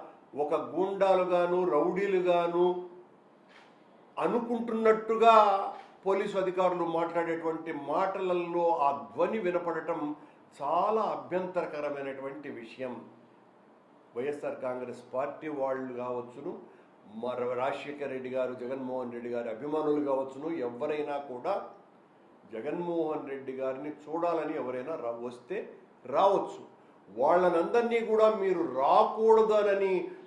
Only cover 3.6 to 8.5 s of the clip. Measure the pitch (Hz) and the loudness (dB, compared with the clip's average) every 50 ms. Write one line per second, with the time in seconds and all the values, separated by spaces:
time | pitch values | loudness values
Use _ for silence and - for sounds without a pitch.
3.6 | - - - - - - - - - - - - 151 170 208 240 233 233 240 226 | -20 -20 -20 -20 -20 -20 -20 -20 -20 -16 -8 -2 -2 0 0 0 -2 -2 -4 -4
4.6 | 233 233 220 220 226 220 220 214 - - 226 220 220 233 226 214 208 202 196 196 | -4 -2 -2 2 4 4 4 4 2 -2 2 6 8 8 10 10 8 8 6 2
5.6 | 196 - - - - - - - - 190 196 202 202 - - 196 180 180 175 180 | 0 -4 -6 -10 -16 -20 -18 -8 -2 0 0 0 0 -2 -2 -2 -2 0 0 2
6.6 | 185 180 180 175 175 165 165 165 170 165 165 175 165 160 165 165 160 165 160 156 | 2 2 2 0 -2 -2 0 -2 -2 -2 -2 -2 -2 -2 -2 -2 -2 -4 -4 -4
7.6 | - 165 156 143 139 139 147 175 190 190 196 196 190 185 180 175 175 170 | -6 -8 -8 -8 -6 -4 -2 0 0 0 -2 -2 -2 -2 0 -2 -2 -2